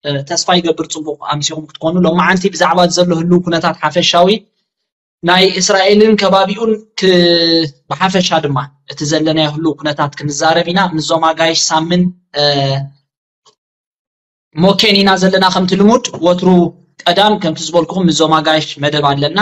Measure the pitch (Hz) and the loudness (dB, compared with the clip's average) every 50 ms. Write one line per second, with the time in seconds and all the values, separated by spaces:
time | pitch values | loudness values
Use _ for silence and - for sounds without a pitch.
0 | _ 147 143 139 139 - 175 165 - - 185 180 175 - - - 160 - - 156 | _ -6 -6 -6 -6 -6 -6 -6 -2 0 0 0 2 0 -2 -2 -4 -8 -8 -10
1 | 156 156 147 - - - 147 151 147 147 160 156 156 - _ - - 160 170 180 | -10 -10 -10 -10 -8 -8 -6 -4 -4 -6 -6 -8 -12 -14 _ -6 -4 -2 0 2
2 | 180 180 170 180 175 170 185 185 180 196 185 - 175 160 170 180 180 175 180 180 | 0 2 2 2 2 2 0 0 0 -2 -2 0 0 0 2 2 2 2 2 0
3 | 180 180 170 160 165 175 180 175 180 170 165 165 165 170 160 - - 151 147 175 | 0 0 0 -2 0 2 2 2 2 0 -4 -2 -2 -2 -4 -2 -4 -2 -2 0
4 | 160 - - 175 175 190 214 220 - _ _ _ _ _ _ _ _ _ _ _ | -2 2 2 4 4 4 2 0 -4 _ _ _ _ _ _ _ _ _ _ _
5 | _ _ _ _ - 170 180 185 190 196 190 190 185 - 202 190 190 196 208 208 | _ _ _ _ -2 0 2 2 2 2 0 -2 -2 0 2 2 4 4 4 4
6 | 214 220 220 202 196 190 180 190 190 185 185 214 226 220 220 214 - _ _ - | 6 4 4 2 2 2 2 2 2 0 -2 -4 -2 -2 -2 -4 -6 _ _ -2
7 | 190 185 185 175 175 170 170 170 170 165 165 165 160 151 - _ _ _ - - | 0 2 4 4 4 2 2 2 2 2 0 0 0 -2 -6 _ _ _ -6 -4
8 | 185 190 190 190 180 - 170 160 151 143 139 131 123 - _ _ _ _ 139 - | -2 0 0 0 0 0 -2 -2 -2 -2 -4 -4 -6 -8 _ _ _ _ -12 -10
9 | 151 143 160 156 156 160 156 160 156 147 147 156 165 165 143 - 147 151 147 147 | -6 -2 -2 -2 0 0 0 0 -2 -2 -2 -2 -4 -4 -4 -4 -6 -8 -4 -4
10 | 151 143 - - 143 147 143 147 165 160 160 170 175 175 175 190 196 180 151 156 | -4 -6 -6 -8 -8 -8 -6 -2 0 0 0 0 0 0 0 0 0 0 -2 -4
11 | 147 - 165 160 156 160 156 156 165 165 165 160 - - 165 160 160 170 180 180 | -4 -2 -2 0 0 0 0 0 -2 0 0 -2 -2 0 -2 -2 -2 0 0 0
12 | 180 180 - _ _ _ - 143 147 147 143 139 139 135 135 135 139 139 - _ | 0 0 -2 _ _ _ -6 -2 -2 0 0 0 -2 -2 -4 -4 -6 -10 -14 _
13 | _ _ _ _ _ _ _ _ _ _ _ _ _ _ _ _ _ _ _ _ | _ _ _ _ _ _ _ _ _ _ _ _ _ _ _ _ _ _ _ _
14 | _ _ _ _ _ _ _ _ _ _ _ 151 170 196 196 190 214 220 202 196 | _ _ _ _ _ _ _ _ _ _ _ 0 2 2 2 2 2 2 2 2
15 | 196 196 190 185 185 190 190 190 190 185 - 190 185 180 196 196 202 208 233 262 | 2 2 2 2 2 0 2 2 0 0 0 0 0 0 0 4 4 4 4 2
16 | - - - - 160 175 180 175 190 180 185 180 170 160 - _ _ _ _ _ | 0 -4 -10 -2 0 0 0 2 2 4 4 4 4 2 -2 _ _ _ _ _
17 | - 175 175 185 202 214 214 196 - 165 156 135 - - 165 175 165 160 175 185 | -4 -2 0 2 2 2 2 0 -2 -4 -6 -6 -8 -2 0 0 0 0 -2 0
18 | 185 170 151 143 160 156 156 156 151 156 156 156 151 - - 143 143 147 147 151 | 0 0 2 2 0 2 2 0 2 0 0 -2 -2 -6 -10 -6 -4 -4 -2 0
19 | 143 143 139 143 143 160 160 196 | 0 0 0 0 -2 -2 0 -2